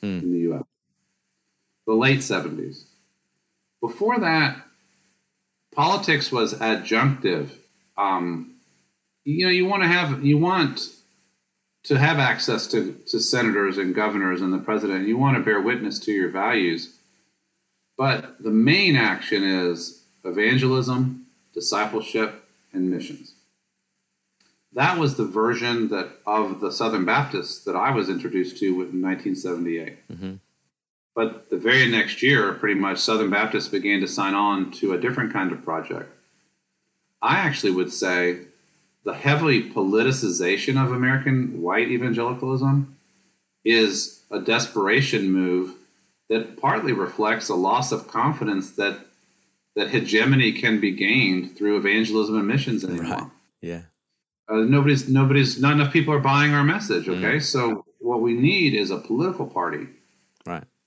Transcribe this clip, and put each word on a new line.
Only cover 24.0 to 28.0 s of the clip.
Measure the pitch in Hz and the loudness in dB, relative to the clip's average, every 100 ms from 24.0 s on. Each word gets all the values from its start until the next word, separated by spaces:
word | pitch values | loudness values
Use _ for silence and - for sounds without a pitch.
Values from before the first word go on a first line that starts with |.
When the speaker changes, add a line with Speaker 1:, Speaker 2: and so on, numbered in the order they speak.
| _ _ _ _ _ _ _ | _ _ _ _ _ _ _
Speaker 2:
That | 127 147 180 | 0 0 2
was | 147 131 | 0 0
the | 104 | -2
version | 98 113 117 120 117 107 | 0 0 0 -2 -2 0
that | 98 90 - - | -2 -6 -8 -2
of | 107 101 90 | 0 0 -2
the | 95 | -4
Southern | - 113 107 | -2 -2 0
Baptists | 92 123 139 98 - - - | 0 0 0 -4 -6 -8 -6
that | 92 | -2
I | 123 | 0
was | 123 | 0